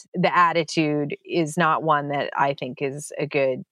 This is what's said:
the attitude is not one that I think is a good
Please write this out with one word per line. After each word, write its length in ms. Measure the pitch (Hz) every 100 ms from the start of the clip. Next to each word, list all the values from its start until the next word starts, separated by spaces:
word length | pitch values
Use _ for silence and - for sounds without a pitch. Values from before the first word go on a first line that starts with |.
| - -
the 200 | 180 165
attitude 800 | 175 165 156 - 151 147 147 -
is 340 | - 175 156 165
not 260 | 160 139
one 260 | 156 147 143
that 220 | 143 127 -
I 200 | 139 139
think 260 | 131 127
is 320 | 139 143 - -
a 80 | 151
good 380 | 147 135 127 -